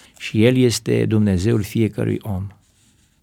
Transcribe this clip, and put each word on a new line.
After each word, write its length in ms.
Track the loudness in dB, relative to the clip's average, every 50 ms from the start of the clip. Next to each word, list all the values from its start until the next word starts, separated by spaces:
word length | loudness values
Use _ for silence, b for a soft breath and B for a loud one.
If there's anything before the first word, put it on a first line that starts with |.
| b b b -18
și 280 | -14 -4 0 2 4
El 100 | 4 4
este 500 | 4 2 2 0 -2 -2 -2 0 0 0
Dumnezeul 560 | 0 0 2 2 2 0 0 0 0 0 -2
fiecărui 560 | -2 -4 -2 -2 -2 -2 -2 -4 -4 -4 -4 -4
om. 260 | -6 -8 -8 -8 -8 -10 -14 _ _ _ _ _ _ _ _ _ _ _ _ _